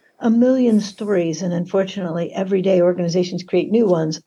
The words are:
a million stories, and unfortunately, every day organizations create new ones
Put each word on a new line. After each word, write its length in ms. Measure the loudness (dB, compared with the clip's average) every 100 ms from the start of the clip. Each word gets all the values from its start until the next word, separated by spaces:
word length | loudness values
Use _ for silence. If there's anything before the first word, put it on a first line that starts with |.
| _ -4
a 100 | 0
million 500 | 4 4 4 4 2
stories, 640 | 0 -8 -2 0 0 -2
and 100 | -4
unfortunately, 800 | -4 -2 -2 -2 -6 -6 -6 -6
every 300 | -6 -2 0
day 180 | 2 2
organizations 640 | 2 2 -2 -2 -2 -6
create 300 | -2 -2 0
new 140 | 2 2
ones 360 | 2 0 -6